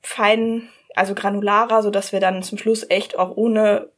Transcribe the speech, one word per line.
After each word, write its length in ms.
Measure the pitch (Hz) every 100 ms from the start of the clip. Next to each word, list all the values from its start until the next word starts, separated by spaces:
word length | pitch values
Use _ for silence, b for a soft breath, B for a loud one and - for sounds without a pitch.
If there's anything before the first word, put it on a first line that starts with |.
fein, 640 | - - 208 226 226 226 - B B
also 220 | - 190 196
granularer, 640 | 190 202 208 208 226 220
so 80 | 208
dass 220 | 208 196
wir 80 | 185
dann 240 | 185 185
zum 140 | 185 208
Schluss 280 | 220 220 -
echt 280 | 185 - -
auch 200 | 185 -
ohne 540 | 226 214 214 208 -